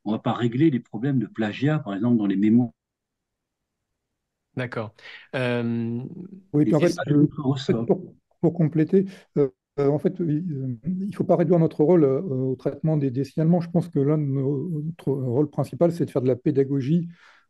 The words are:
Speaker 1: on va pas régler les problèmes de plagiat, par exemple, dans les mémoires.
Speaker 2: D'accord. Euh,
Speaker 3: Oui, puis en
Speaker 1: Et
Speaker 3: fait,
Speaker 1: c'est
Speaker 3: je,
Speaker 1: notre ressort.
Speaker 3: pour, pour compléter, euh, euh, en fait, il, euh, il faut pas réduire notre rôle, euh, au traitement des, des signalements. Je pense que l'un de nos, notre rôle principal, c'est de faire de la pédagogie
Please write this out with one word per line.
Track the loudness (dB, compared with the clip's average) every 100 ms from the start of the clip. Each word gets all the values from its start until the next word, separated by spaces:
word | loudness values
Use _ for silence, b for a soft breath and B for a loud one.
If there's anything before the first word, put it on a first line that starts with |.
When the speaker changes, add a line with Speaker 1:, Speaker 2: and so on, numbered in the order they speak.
Speaker 1:
on | -6
va | -4
pas | -2
régler | -2 -2 2 2
les | 2
problèmes | -4 -6 -2 -2
de | -2
plagiat, | -4 -4 -2 0 -2
par | -4
exemple, | -2 0 2
dans | 2
les | 2
mémoires. | 4 4 2 -6 _ _ _ _ _ _ _ _ _ _ _ _ _ _ _ _ _ -8
Speaker 2:
D'accord. | -8 -8 -10 _ B B B
Euh, | -4 -2 -2 -2 -2 -4 -6 -8 -12 -16 -18 _
Speaker 3:
Oui, | 0
puis | 2
en | 4
Speaker 1:
Et |
Speaker 3:
fait, | 2
Speaker 1:
c'est | 0 0
Speaker 3:
je, |
Speaker 1:
notre | 4 2 0
ressort. | -2 -2 0 0 0
Speaker 3:
pour, | -2 -4 -20 _ _
pour | 0
compléter, | 2 0 2 2 2 2 B B -2
euh, | -2 _ _ -2
euh, | 0
en | 2
fait, | -2 -2
il, | -2 -2 -4
euh, | -6 -6 -6 -6 -6
il | -6
faut | -2
pas | 0 2
réduire | 4 4
notre | 2 2
rôle, | 4 6
euh, | 4 2
au | -2 -4 -4
traitement | -4 -6 -4 -2 0
des, | -2
des | -4
signalements. | -6 -2 2 2
Je | 2
pense | -2 -2
que | 0
l'un | 2 0
de |
nos, | 0 -2 -2 -2 -4 -6
notre | -8 -6 -4
rôle | -2 -2 0 0
principal, | -2 -4 0 0
c'est | 0 -2
de |
faire | 0
de | 0
la | 0
pédagogie | 0 0 0 0 0 0 -2 B B B